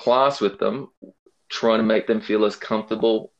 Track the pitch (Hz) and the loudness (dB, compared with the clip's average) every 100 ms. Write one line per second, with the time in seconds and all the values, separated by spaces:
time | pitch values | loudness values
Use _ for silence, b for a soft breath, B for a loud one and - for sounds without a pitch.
0 | - 123 139 139 101 - 98 117 147 _ | 2 2 2 2 -2 -2 -4 -4 -10 _
1 | - - _ _ - - 117 110 110 110 | -20 -20 _ _ -14 -2 2 2 4 2
2 | - 110 104 107 104 101 - 110 107 110 | 2 -2 0 2 2 -2 -6 -6 -4 0
3 | 113 110 - | 2 0 -2